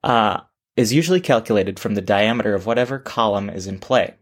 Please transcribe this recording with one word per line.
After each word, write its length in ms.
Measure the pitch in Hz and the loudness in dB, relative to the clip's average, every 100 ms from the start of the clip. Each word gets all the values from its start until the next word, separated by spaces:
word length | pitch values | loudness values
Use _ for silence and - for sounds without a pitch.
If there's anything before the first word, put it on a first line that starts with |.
uh, 340 | - 120 107 90 - _ _ - | 2 2 2 -2 -10 _ _ -2
is 160 | 113 | 2
usually 280 | 135 160 185 | 2 2 0
calculated 600 | 180 120 110 107 92 92 | 2 0 2 0 0 -4
from 160 | 110 104 | -4 -4
the 40 | |
diameter 540 | 92 101 107 120 107 | 0 2 2 0 0
of 100 | 98 | -2
whatever 360 | 101 117 123 135 | 0 -2 -2 -4
column 500 | - - 110 101 101 | -8 -2 0 0 -4
is 160 | 98 92 | -10 -10
in 140 | 95 | -10
play. 340 | - 127 87 - | 0 0 0 -6